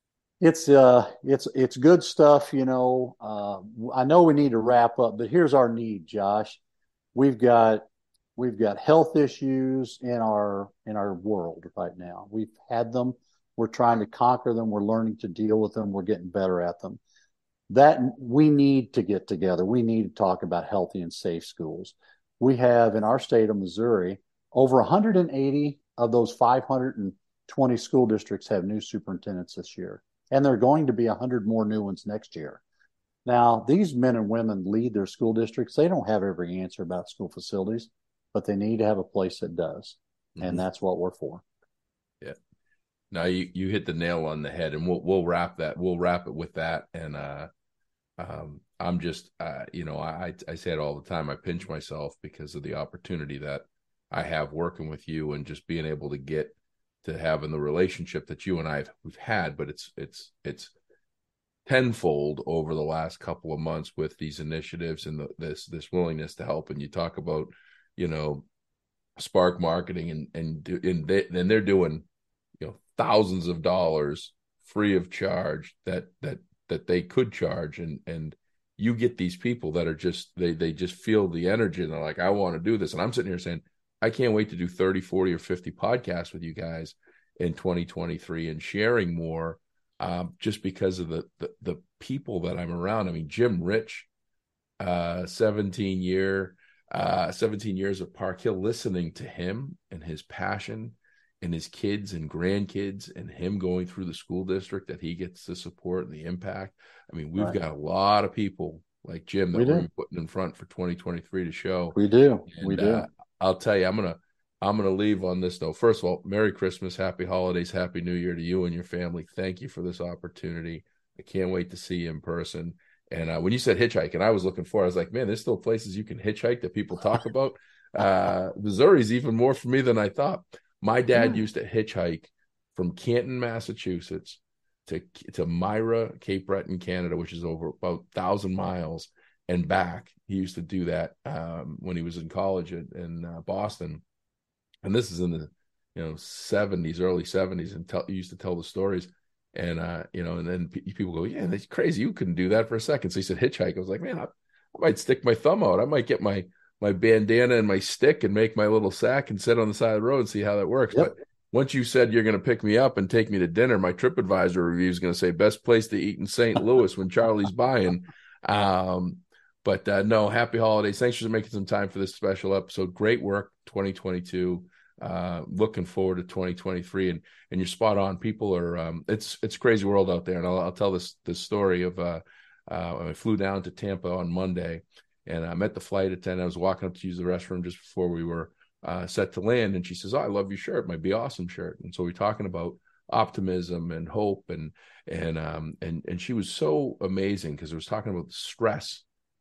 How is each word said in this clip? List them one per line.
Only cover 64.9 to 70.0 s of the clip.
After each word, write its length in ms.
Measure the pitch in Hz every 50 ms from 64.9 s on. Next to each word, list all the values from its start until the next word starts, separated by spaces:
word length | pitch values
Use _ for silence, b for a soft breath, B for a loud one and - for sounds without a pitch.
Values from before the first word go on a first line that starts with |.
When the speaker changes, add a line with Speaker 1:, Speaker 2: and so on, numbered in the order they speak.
| 80 78 -
Speaker 2:
and 120 | 80 78 76
the, 100 | 71 65 - -
this, 280 | 80 78 73 - -
this 240 | - 82 78 - -
willingness 440 | - 90 87 82 80 76 76 76 -
to 80 | - -
help. 260 | - 76 80 - -
And 100 | 78 69
you 80 | 71 71
talk 300 | - 87 85 85 - -
about, 300 | 78 87 80 76 76 b b b b b b b b b _
you 120 | - 90 80
know, 360 | 78 78 76 76 73 71 - _ _ _ _ _ _ _ _ _ _ _ _ _ _ -
Spark 420 | - - - 95 90 90 87 90
Marketing 500 | 87 82 82 90 85 - 90 87